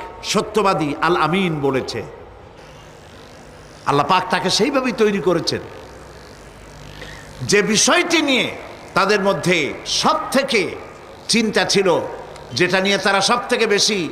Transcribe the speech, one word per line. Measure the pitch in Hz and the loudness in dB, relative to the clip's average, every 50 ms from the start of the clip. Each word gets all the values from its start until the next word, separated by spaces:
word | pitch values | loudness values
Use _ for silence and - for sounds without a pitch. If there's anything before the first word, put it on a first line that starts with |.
| - - - - | -12 -14 -14 -12
সত্যবাদী, | - - - - 175 - - 220 202 196 185 156 156 143 143 - | -6 -2 -2 -2 -2 0 0 2 2 2 2 0 0 -2 -2 0
আল | 160 165 175 | 0 0 2
আমিন | 147 156 156 175 196 190 175 156 147 | 2 2 2 2 2 0 0 0 0
বলেছে। | 139 139 131 127 - - - 110 90 - - - - - - - - - - - - - - - - - - - - - - - - - - - - - - - - - - - - | 0 0 0 0 -2 -4 -6 -8 -8 -10 -14 -18 -20 -20 -20 -20 -20 -20 -20 -20 -20 -20 -20 -20 -20 -20 -20 -20 -20 -20 -20 -20 -20 -20 -20 -20 -20 -20 -20 -20 -20 -20 -20 -6 -2
আল্লাহ | - 139 147 143 | 0 2 2 4
পাক | - 185 185 180 - | 4 2 2 2 0
তাকে | 190 180 - 185 | -2 -2 0 0
সেইভাবেই | - - 208 294 277 262 262 254 | 0 2 2 2 2 2 0 0
তৈরি | 190 - 214 214 196 196 | 2 2 2 2 2 2
করেছেন। | 151 180 170 165 139 - 123 98 - - - - - - - - - - - - - - - - - - - - - - - - - - - - - - - - - - - - | 2 2 2 2 0 -2 -4 -6 -6 -10 -14 -16 -18 -18 -18 -18 -20 -20 -20 -20 -20 -20 -20 -20 -20 -20 -20 -20 -20 -20 -20 -18 -18 -18 -16 -16 -16 -16 -16 -16 -16 -18 -12 -8
যে | 127 113 - 208 | -2 2 2 2
বিষয়টি | 196 214 214 - - 247 311 359 339 339 330 359 | 4 4 2 2 4 4 4 2 2 2 2 2
নিয়ে | 311 277 262 226 170 113 - - - - - - - - - | 2 2 2 2 0 0 -4 -8 -14 -16 -16 -18 -16 -2 0
তাদের | 170 196 196 214 202 | 2 2 4 2 2
মধ্যে | 190 202 185 151 - 175 180 165 143 110 - - - | 2 2 0 2 2 2 2 2 0 -2 -4 -8 -6
সব | - - - - - 311 320 - - | -4 -2 0 2 2 0 0 -2 -2
থেকে | - 262 - - 240 208 170 113 110 - - - - - - - - - - - | 0 0 0 2 0 0 0 -2 -6 -10 -14 -16 -18 -20 -20 -20 -20 -10 -4 0
চিন্তা | - 233 220 214 - 208 185 | 0 2 2 2 2 2 2
ছিল, | - - 202 190 180 156 131 - - - - - - - - - - | 2 2 2 4 4 2 2 0 -4 -8 -12 -14 -16 -18 -18 -16 -8
যেটা | 120 120 180 180 190 190 | -2 0 0 2 2 2
নিয়ে | 190 202 202 190 | 2 2 2 2
তারা | 196 208 196 190 | 2 2 2 2
সব | 190 202 240 240 - - | 2 2 0 0 0 0
থেকে | 247 214 226 | 0 0 2
বেশি | 208 202 196 - - 220 190 160 - | 2 2 2 2 2 0 0 -2 -4